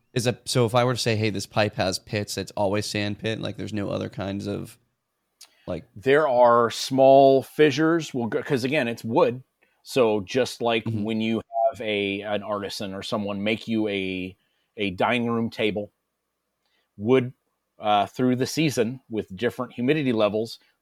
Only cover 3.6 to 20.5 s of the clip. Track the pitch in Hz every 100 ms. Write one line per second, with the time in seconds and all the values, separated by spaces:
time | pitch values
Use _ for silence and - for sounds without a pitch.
3.6 | 101 104 95 98 101 - 95 98 101 98
4.6 | 95 - _ _ _ _ _ _ - _
5.6 | - 85 - - 127 143 151 123 120 120
6.6 | 117 - - 135 135 135 139 135 - -
7.6 | 151 131 160 165 156 131 117 147 - 139
8.6 | 127 151 120 113 113 127 143 127 - _
9.6 | _ _ - 135 113 107 90 127 120 -
10.6 | 117 117 117 110 107 110 110 110 - 113
11.6 | 113 110 110 101 101 98 104 104 101 104
12.6 | 98 - 101 98 98 113 101 98 104 113
13.6 | - 110 107 98 92 92 92 - _ _
14.6 | _ - 101 92 110 120 117 117 113 -
15.6 | 110 98 104 _ _ _ _ _ _ _
16.6 | _ _ _ - 104 131 123 - _ _
17.6 | _ - 107 104 98 - 127 127 127 -
18.6 | 160 127 113 135 - 110 92 90 117 -
19.6 | 120 - 123 156 131 110 104 107 113